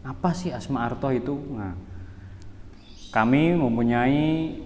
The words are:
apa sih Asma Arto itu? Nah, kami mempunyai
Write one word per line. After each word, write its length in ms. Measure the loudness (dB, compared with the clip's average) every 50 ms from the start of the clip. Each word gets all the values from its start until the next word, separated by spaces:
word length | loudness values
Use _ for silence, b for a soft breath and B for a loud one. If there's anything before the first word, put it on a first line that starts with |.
| -10
apa 320 | -10 -8 0 0 0 0
sih 160 | 2 -2 -4
Asma 320 | -4 -6 -4 -2 0 0 0
Arto 240 | 0 -2 0 0 2 2
itu? 240 | 2 0 0 -4 -4 -4 -6 -8
Nah, 240 | -6 -6 -6 -6 -8 -10 B B B B B B B B B B B B B -14 -14 -16 -16 -16 -18 -18 -18 -18 -16 -16 -2 0
kami 400 | 2 4 6 6 6 6 4 4
mempunyai 960 | 4 2 2 2 4 4 4 4 4 4 4 4 4 4 2 2 0 -2 -4 -6 -8 -10